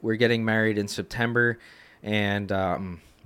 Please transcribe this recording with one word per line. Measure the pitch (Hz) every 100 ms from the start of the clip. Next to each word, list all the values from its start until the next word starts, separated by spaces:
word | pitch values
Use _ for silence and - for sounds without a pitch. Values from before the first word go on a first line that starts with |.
we're | 113 110
getting | 117 117
married | 113 110 110 104
in | 101
September, | - 92 123 117 120 120 117 - - - -
and, | 104 107 101 101 98
um, | 98 95 85 95 85 - _